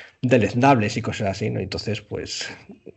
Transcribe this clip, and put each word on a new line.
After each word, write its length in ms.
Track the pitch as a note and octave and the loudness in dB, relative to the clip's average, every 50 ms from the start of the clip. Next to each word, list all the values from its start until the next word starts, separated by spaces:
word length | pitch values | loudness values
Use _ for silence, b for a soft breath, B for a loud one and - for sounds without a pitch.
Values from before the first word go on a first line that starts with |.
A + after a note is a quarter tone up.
| B B B B - | B B B B 2
deleznables 760 | B2 C3 B2+ G2+ - - A#2+ B2+ C#3 C#3+ A#2 G#2 G#2+ - | 4 4 4 4 4 2 4 6 6 6 6 4 0 -2
y 40 | B2 A2 | -4 -4
cosas 260 | A2 G2 - A2 G2 | -4 -4 -2 -2 -4
así, 220 | F#2+ - G#2+ A2+ | -2 -2 -4 -4
¿no? 80 | A#2+ G2+ | -4 -4
Entonces, 420 | F#2+ E2+ - - - - G#2 - | -6 -6 -6 -6 -4 -4 -6 -6
pues, 480 | - - - - E2 - - - - - B B B B - - - - - | -6 -10 -10 -10 -8 -8 -8 -10 -10 -10 B B B B -20 -20 -20 -18 -8